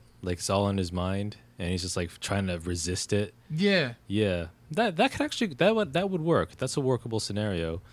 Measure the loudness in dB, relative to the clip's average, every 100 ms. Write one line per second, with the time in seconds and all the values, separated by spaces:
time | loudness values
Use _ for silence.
0 | -12 -10 -6 -4 2 4 4 2 0 -2
1 | -2 -2 -4 -10 -20 -8 -4 -2 -2 -4
2 | -6 -6 -2 0 0 -4 -4 -4 -2 -4
3 | 0 0 -2 -8 -8 0 2 2 0 -6
4 | -2 2 2 0 -4 -12 -6 0 0 2
5 | 0 2 -4 -2 -4 2 4 4 0 -2
6 | -2 0 2 2 2 -4 -4 0 2 0
7 | 0 -4 -2 -2 0 0 -2 -4 -10